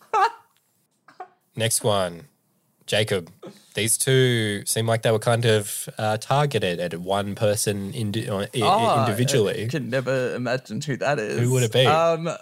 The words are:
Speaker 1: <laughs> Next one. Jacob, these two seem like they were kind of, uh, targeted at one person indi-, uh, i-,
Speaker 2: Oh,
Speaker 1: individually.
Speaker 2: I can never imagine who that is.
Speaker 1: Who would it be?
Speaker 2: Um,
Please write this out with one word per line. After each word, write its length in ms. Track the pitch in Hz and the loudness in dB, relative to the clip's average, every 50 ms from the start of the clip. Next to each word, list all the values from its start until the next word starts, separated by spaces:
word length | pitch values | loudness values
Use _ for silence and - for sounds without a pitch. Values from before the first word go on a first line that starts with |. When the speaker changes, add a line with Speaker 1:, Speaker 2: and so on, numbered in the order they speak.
| - _ | -10 _
Speaker 1:
<laughs> 1400 | - 415 381 453 453 - _ _ _ _ _ _ _ _ _ _ _ _ _ - _ _ - - _ _ _ _ _ | 2 2 2 2 0 -6 _ _ _ _ _ _ _ _ _ _ _ _ _ -20 _ _ -20 -20 _ _ _ _ _
Next 280 | 110 110 113 - - - | -2 -2 0 0 0 0
one. 420 | 113 104 98 92 87 85 82 76 - _ _ _ _ _ _ _ _ _ _ _ | 0 2 2 0 -2 -4 -10 -16 -20 _ _ _ _ _ _ _ _ _ _ _
Jacob, 440 | - - 107 110 107 104 95 82 - - _ - 95 - - - _ _ | -2 0 0 2 2 0 -2 -2 -6 -16 _ -20 -20 -20 -20 -20 _ _
these 240 | 104 104 110 - - | -4 -2 -2 0 0
two 640 | - 135 135 131 131 127 120 117 110 107 101 101 - | 2 2 4 4 4 4 2 2 0 0 -2 -4 -4
seem 220 | - - 113 110 | -4 -2 -2 0
like 160 | 117 113 113 - | 0 0 2 2
they 80 | 123 | 2
were 80 | 110 107 | 2 2
kind 260 | - 123 117 113 117 | 2 2 0 2 4
of, 420 | 113 107 107 104 - - - - - - - | 4 2 2 2 -2 -8 -10 -10 -10 -8 -4
uh, 180 | 110 107 110 | -2 -2 -2
targeted 600 | 110 - - 135 143 151 147 127 107 98 92 87 82 | -4 -2 0 0 0 2 2 0 0 0 0 -2 -2
at 200 | 90 85 85 85 | -4 -4 -4 -6
one 360 | 90 92 98 101 101 101 95 | -4 -2 -2 0 0 -4 -4
person 580 | - 110 104 104 104 - 110 101 101 98 98 - | 0 0 0 2 2 0 -2 -2 -2 -6 -6 -6
indi-, 340 | 131 110 101 101 113 - | -4 -4 -4 -4 -4 -4
uh, 200 | - 104 95 101 - | -4 -4 -4 -4 -4
i-, 100 | - - - | -4 0 2
Speaker 2:
Oh, 380 | 170 190 220 233 220 170 143 131 | 2 2 4 4 2 2 2 2
Speaker 1:
individually. 600 | 120 101 107 127 - - 123 101 92 95 - 104 | 0 0 0 0 2 2 2 2 2 0 -2 -4
Speaker 2:
I 20 | |
can 240 | 117 151 156 120 113 | -4 -4 -4 -4 -2
never 420 | 123 135 123 127 135 131 127 113 78 | -4 -2 -2 0 -2 -2 -2 -2 -4
imagine 480 | 117 123 117 127 127 - - 107 - | -4 -4 -4 -4 -4 -4 -8 -8 -8
who 160 | 147 151 127 | -6 -6 -4
that 220 | - 92 127 147 117 | -2 -2 -2 -2 -2
is. 200 | 107 104 135 143 | -2 -4 -2 0
Speaker 1:
Who 120 | 120 123 | 0 2
would 100 | 127 127 123 | 2 2 0
it 80 | 110 | 2
be? 140 | 107 123 131 | 4 4 4
Speaker 2:
Um, 420 | 139 151 160 165 165 165 160 165 165 117 - | 6 4 4 4 2 2 0 -2 -6 -6 -8